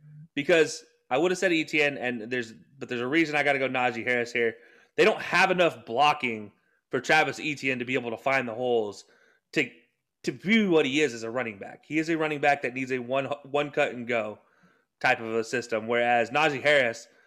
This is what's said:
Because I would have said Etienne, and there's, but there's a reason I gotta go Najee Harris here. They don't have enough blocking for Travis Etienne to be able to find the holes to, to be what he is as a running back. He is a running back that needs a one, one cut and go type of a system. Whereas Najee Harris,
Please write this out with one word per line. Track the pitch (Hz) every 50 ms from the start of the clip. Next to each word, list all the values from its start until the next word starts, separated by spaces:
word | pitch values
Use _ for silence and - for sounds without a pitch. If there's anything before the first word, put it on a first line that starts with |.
| _ - - - - - _
Because | 143 139 175 175 160 156 147 - - - _ _ _ _ -
I | 127 139
would | 170 185
have | 180 175
said | 196 185 170
Etienne, | 160 151 - 160 151 147 143 139 110
and | 120 123 123 113 104 120
there's, | 127 127 113 110 110 - - _ _ 135
but | 123 113
there's | 123 117 123
a |
reason | 127 147 165 165 147 151
I | 147 139
gotta | 143 139 135
go | 135 131
Najee | 131 127 123 123 117 117 101
Harris | 123 123 120 117 117 -
here. | 120 117 113 110 - - - _ _ _ _ _
They | - 165
don't | 214 208 -
have | - - 165 175 190 185
enough | 180 180 175 156 - 117 -
blocking | - 113 127 147 147 147 - 131 120 113 107 104 101 - _ _ _ _ _ _ _
for | - 127
Travis | 127 - 156 156 151 139 123 -
Etienne | 90 156 143 135 131 135 131 120
to | 123
be | 123 127
able | 131 120 117
to | 113
find | - - 135 135 135 127 117
the | 110
holes | 120 127 123 120 117 107 101 98 - - _ _ _ _ _ _ _ _ _ -
to, | 160 - - - - _ _ _ _ _ _ _ _ -
to | 175 143
be | 123 - 180 226 226 208
what | 190 165 156 143
he | 131 135 151 156
is | 127 117
as | 113 113
a | 113
running | 117 127 117 113 101 98
back. | 110 104 - - _
He | - 147 156
is | 160 160
a | 165
running | 156 156 156 151 143
back | 147 147 143 143 -
that | 123 123
needs | 131 131 123 131
a | 127
one, | 120 120 131 139 135 120 135 - -
one | 139 135 147 147 143
cut | - 151 143 104 110
and | 123 120 117
go | 120 113 107 107 104 - _ _ _ _ _ _ _ _ _ _ _ _ -
type | 135 123 113
of | 113 113 113
a | 113 110
system. | - 131 120 117 - 117 110 107
Whereas | 113 120 120 120 120 123 120 113 107
Najee | 127 147 156 156 143 123 113
Harris, | 147 151 139 127 113 113 - - - _ _ _